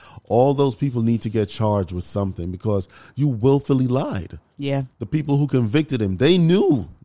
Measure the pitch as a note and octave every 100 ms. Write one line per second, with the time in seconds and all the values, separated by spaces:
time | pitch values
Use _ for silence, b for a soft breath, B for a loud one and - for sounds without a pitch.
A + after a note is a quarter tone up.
0 | B B - A2+ C3+ C#3 C#3 A#2+ C#3+ A#2+
1 | A2+ A#2 A#2 A2 G2+ - A2 G2+ F2 F2+
2 | - G#2 G2 F2+ F2 F2+ A2 G2+ - B
3 | B - D3 A2+ B2+ C#3 - C3+ B2+ B2+
4 | C#4+ E3+ - E2 - - C#3 C#3 C3 _
5 | A2+ D#3 D3 C#3+ C#3+ C3 A2 C#3 - B2+
6 | G2+ F#2 C3+ F3+ E3 F#3+ G4 B2+ E2+ -